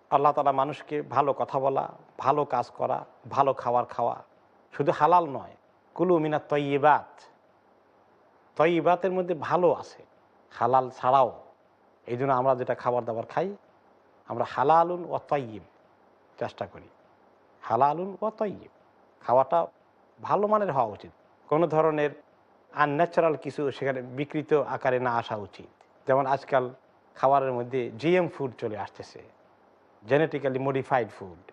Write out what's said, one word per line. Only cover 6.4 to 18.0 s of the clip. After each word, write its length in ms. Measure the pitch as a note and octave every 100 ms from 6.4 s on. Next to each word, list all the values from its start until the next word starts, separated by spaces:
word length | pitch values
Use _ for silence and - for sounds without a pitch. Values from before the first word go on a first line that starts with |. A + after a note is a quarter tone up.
| -
তাইয়্যিবাত, 720 | D3 C#3+ C#3+ D3 C#3 - - - _ _ _ _ _ _ _ _ _ _ _ _ -
তাইয়্যিবাতের 560 | D#3+ E3+ D3+ F3 F#3+
মধ্যে 240 | F#3 F3 E3
ভালো 380 | B2 D#3+ F3
আছে, 300 | C3 - - - _ _ _ _
হালাল 380 | - A#2 C3 B2+
ছাড়াও। 540 | - B2+ C3+ A#2+ - - _ _ _ _ _ -
এই 100 | B2
জন্য 160 | C#3
আমরা 220 | B2+ C3 B2+
যেটা 200 | B2 A#2+
খাবার 300 | B2+ B2 A#2
দাবার 200 | A2+ A2
খাই, 300 | - F3+ G3+ _ _ _ _ _ _ -
আমরা 180 | A#2 A#2+
হালালুন 560 | - C3+ E3 E3+ F3 D#3+
ওয়া 140 | C#3 -
তাইয়্যিব 360 | D3 A#2+ G#2 E2+ _ _ _ _ _ _ -
চেষ্টা 280 | A2 - G2+
করি, 220 | D#2+ D2+ _ _ _ _ _ _ _
হালালুন 560 | - A2+ C#3 D3+